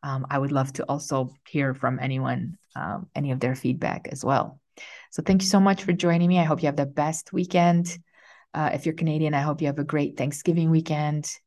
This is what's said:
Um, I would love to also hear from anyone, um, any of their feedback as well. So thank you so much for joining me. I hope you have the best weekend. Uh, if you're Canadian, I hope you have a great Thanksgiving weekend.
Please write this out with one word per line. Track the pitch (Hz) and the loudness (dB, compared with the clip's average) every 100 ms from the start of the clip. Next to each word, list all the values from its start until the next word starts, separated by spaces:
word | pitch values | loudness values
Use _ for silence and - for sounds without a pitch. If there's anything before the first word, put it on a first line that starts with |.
Um, | 143 135 135 | -4 -6 -2
I | 139 | 0
would | 139 | 2
love | 143 135 | 2 0
to | - - | -4 -4
also | 143 - 135 127 - - | -4 -2 -2 -2 -6 -6
hear | 156 139 131 | -2 -2 0
from | 123 131 | -2 -2
anyone, | 135 131 127 123 120 170 _ - | -2 -2 -2 -2 -4 -10 _ -10
um, | 85 - 185 | -8 -8 -8
any | 139 143 | -6 -2
of | 131 | -2
their | 127 | -2
feedback | 127 127 127 - - - | -2 -2 -2 -2 -6 -8
as | - - | -8 0
well. | 135 - - _ - - - - | 0 0 -8 _ -20 -20 -20 -14
So | - | -8
thank | - 190 | 2 2
you | 190 | 4
so | 202 | 4
much | 196 196 | 6 2
for | 196 | 0
joining | 180 175 170 175 | 0 2 4 4
me. | 180 | 4
I | 160 | 4
hope | 151 | 2
you | 151 | 0
have | 143 | 0
the | 139 | -2
best | 139 151 160 - | 0 -2 -2 -6
weekend. | 180 180 180 170 175 170 - _ _ - - _ 156 | -4 0 4 6 4 2 -6 _ _ -20 -20 _ -4
Uh, | 151 | -2
if | - 165 | -2 -4
you're | 160 | -2
Canadian, | 165 151 156 151 | -2 0 0 0
I | |
hope | 147 143 | 0 -2
you | 147 | -2
have | 147 | -2
a | |
great | 139 151 143 - | -2 -2 -2 -2
Thanksgiving | 131 139 - 170 160 | -6 -4 0 2 4
weekend. | 160 165 151 151 151 147 - | 2 2 -2 0 -2 -6 -12